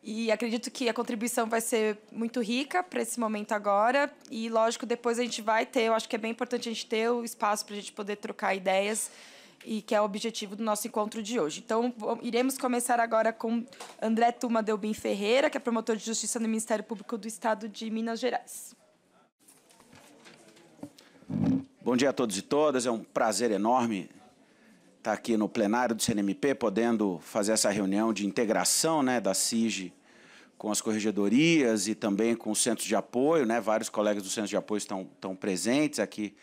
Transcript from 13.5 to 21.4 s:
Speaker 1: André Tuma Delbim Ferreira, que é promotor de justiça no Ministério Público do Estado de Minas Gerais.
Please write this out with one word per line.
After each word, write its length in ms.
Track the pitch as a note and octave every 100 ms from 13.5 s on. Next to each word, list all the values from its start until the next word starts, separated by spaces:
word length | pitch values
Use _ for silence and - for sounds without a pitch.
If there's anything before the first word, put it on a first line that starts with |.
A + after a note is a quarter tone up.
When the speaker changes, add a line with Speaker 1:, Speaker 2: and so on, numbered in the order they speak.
| A#3 A3+ - - -
Speaker 1:
André 300 | A3 A3+ A#3
Tuma 320 | A#3+ B3 A3+
Delbim 320 | G#3+ G#3+ G#3+
Ferreira, 560 | G#3+ A3+ G3+ G#3 B3 D4
que 60 | C#4
é 40 |
promotor 360 | - A3+ A3+ A3
de 80 |
justiça 340 | - A3 G#3+ A#3+
no 80 | A3+
Ministério 380 | A3 A3 G#3+
Público 340 | G#3 G#3 - A#3
do 80 | G#3+
Estado 420 | G#3+ A#3 A3 A3+
de 220 | G3 A3+
Minas 300 | A3 A3+ A3+
Gerais. 560 | A#3+ - - - - - _ _ _ _ _ _ _ - _ - - - - - - - - - - - - - - - - -